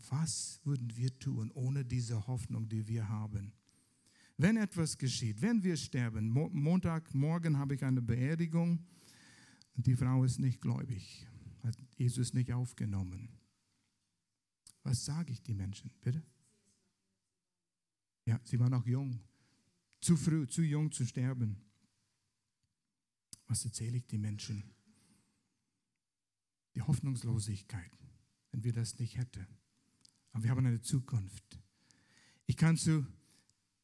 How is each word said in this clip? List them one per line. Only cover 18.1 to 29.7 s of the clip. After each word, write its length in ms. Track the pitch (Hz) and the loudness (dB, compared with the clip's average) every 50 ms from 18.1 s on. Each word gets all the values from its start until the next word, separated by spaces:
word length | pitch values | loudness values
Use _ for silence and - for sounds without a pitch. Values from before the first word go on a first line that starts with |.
| _ _ - | _ _ -2
Ja, 140 | 113 113 - - | 0 0 0 -2
sie 120 | - 135 | -2 2
war 120 | 117 123 127 | 4 4 4
noch 180 | 131 123 113 | 4 2 2
jung. 320 | 120 123 135 139 131 123 110 - - _ _ _ _ _ _ _ _ _ _ _ _ _ - | 0 0 0 0 -4 -6 -8 -10 -16 _ _ _ _ _ _ _ _ _ _ _ _ _ -4
Zu 160 | - - 175 | 4 4 4
früh, 320 | 139 - 160 156 160 139 | 6 6 2 2 2 0
zu 140 | 127 - 170 | -2 0 0
jung 280 | 165 151 147 151 156 143 | 2 2 2 2 0 0
zu 140 | - - 123 | 0 -2 -2
sterben. 560 | 117 - 135 123 131 131 123 113 107 101 - - _ _ _ _ _ _ _ _ _ _ _ _ _ _ _ _ _ _ _ _ _ _ _ _ _ _ _ _ _ _ _ _ _ - _ _ | -2 0 0 0 0 0 0 0 -2 -2 -6 -10 _ _ _ _ _ _ _ _ _ _ _ _ _ _ _ _ _ _ _ _ _ _ _ _ _ _ _ _ _ _ _ _ _ -20 _ _
Was 180 | - 113 - - | -4 -4 -2 -2
erzähle 320 | 113 - - 113 120 123 | -4 -6 -4 -4 -2 -2
ich 100 | 123 - | -4 -4
den 140 | - 107 104 | -2 -4 -2
Menschen? 420 | 107 107 104 104 - - 104 101 98 - - _ _ _ _ _ _ _ _ _ _ _ _ _ _ _ _ _ _ _ _ _ _ _ _ _ _ _ _ _ _ _ _ _ _ _ _ _ _ _ - | -2 -2 -4 -6 -6 -6 -6 -6 -8 -12 -18 _ _ _ _ _ _ _ _ _ _ _ _ _ _ _ _ _ _ _ _ _ _ _ _ _ _ _ _ _ _ _ _ _ _ _ _ _ _ _ -8
Die 80 | 120 | -4
Hoffnungslosigkeit, 1120 | - 151 143 - - 139 131 110 120 117 123 110 101 107 101 98 - - 113 92 85 - - - - - - _ _ _ _ _ _ - | 2 2 2 2 2 -2 -2 0 0 0 0 0 0 -2 -4 -6 -6 -8 -10 -10 -10 -10 -18 -20 -20 -20 -20 _ _ _ _ _ _ -8
wenn 120 | - 117 107 | -8 -4 -2
wir 80 | 123 | -2
das 260 | 113 120 113 107 - | -2 -2 -4 -6 -4
nicht 200 | - 120 - - | -6 -6 -6 -4
hätten. 280 | 127 123 - - 98 90 - - _ _ _ | -6 -8 -6 -8 -14 -14 -14 -16 _ _ _